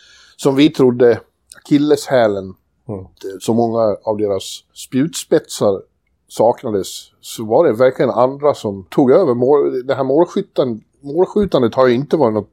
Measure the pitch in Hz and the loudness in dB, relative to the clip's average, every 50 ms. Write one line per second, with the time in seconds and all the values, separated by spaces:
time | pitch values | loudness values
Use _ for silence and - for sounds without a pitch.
0 | _ _ - - - _ _ - - 143 139 135 147 151 147 - 135 127 120 123 | _ _ -20 -20 -20 _ _ -2 0 0 4 4 4 4 4 4 2 2 4 4
1 | 127 120 113 - - _ _ _ _ _ - - _ - 160 143 147 147 147 143 | 4 4 4 2 -2 _ _ _ _ _ -20 -20 _ 0 0 2 2 2 0 0
2 | - - 139 127 117 107 101 98 95 95 92 _ _ _ _ _ _ - 107 95 | 0 0 0 2 2 2 0 -2 -6 -10 -14 _ _ _ _ _ _ -12 -12 -12
3 | 92 92 _ _ - 98 95 92 - - 117 113 117 117 113 113 113 107 98 - | -12 -14 _ _ -14 -14 -14 -8 -4 -2 0 0 0 0 0 0 0 0 -2 -2
4 | - - 110 104 107 104 101 95 - - - - - _ _ - - - - 127 | -4 -6 -4 -2 -2 -2 -2 -4 -6 -10 -14 -18 -20 _ _ -20 -14 -6 -2 -2
5 | 135 170 170 - - - - 160 - - - - - 107 98 98 - _ _ _ | -2 -2 -4 -8 -4 -2 -2 -2 -2 -4 -4 -2 0 0 0 -2 -6 _ _ _
6 | _ _ _ _ _ _ - - 117 113 120 - - 127 107 98 90 - - - | _ _ _ _ _ _ -2 0 2 2 0 0 -4 -6 -4 -4 -6 -6 -10 -16
7 | - - _ _ - - - - 117 107 113 127 175 156 117 107 127 131 127 - | -18 -20 _ _ -20 -16 -14 -12 -4 -2 0 2 2 0 0 2 2 0 2 0
8 | 156 123 104 107 123 131 139 143 143 147 135 - - 110 101 98 92 - - - | -2 -2 0 0 0 0 0 -2 -2 -2 -2 -2 -4 -8 -8 -8 -12 -4 -2 0
9 | 147 123 131 175 196 151 120 120 123 123 147 143 143 143 135 131 123 131 135 120 | 2 4 4 4 2 2 0 0 0 2 2 2 2 0 -4 -4 -6 -4 -4 -4
10 | 135 131 135 151 175 175 - 208 190 - _ - 156 127 117 107 - _ _ _ | -2 0 0 0 0 0 -2 -4 -6 -4 _ -4 -2 -2 -4 -8 -12 _ _ _
11 | - 143 143 165 185 180 - 208 208 185 - 151 127 113 107 - 131 127 120 120 | -14 -6 -2 -2 -2 0 0 0 0 0 2 0 0 0 2 2 2 2 2 0
12 | 143 147 - 170 143 117 107 107 98 - | 0 -2 0 0 2 2 0 0 -4 -6